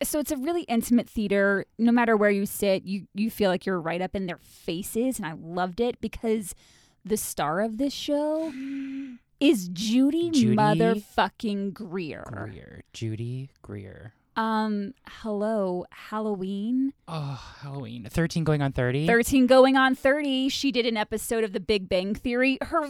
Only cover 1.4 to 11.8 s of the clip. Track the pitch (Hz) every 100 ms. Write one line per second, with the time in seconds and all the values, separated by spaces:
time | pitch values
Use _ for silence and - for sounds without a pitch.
1.4 | 196 196 - - 233 240 233 220 208 202
2.4 | 202 - 202 190 - 196 - 196 220 -
3.4 | 202 180 - 185 160 170 185 202 190 160
4.4 | _ - - 170 196 220 262 247 165 165
5.4 | 160 175 180 175 240 240 220 - 233 220
6.4 | 190 - _ _ _ _ - 208 - -
7.4 | 147 165 226 220 277 - - 294 302 311
8.4 | 320 262 269 277 269 269 269 247 _ -
9.4 | 277 254 180 175 214 240 269 320 339 311
10.4 | 214 214 208 165 226 214 - - 196 -
11.4 | 226 202 196 170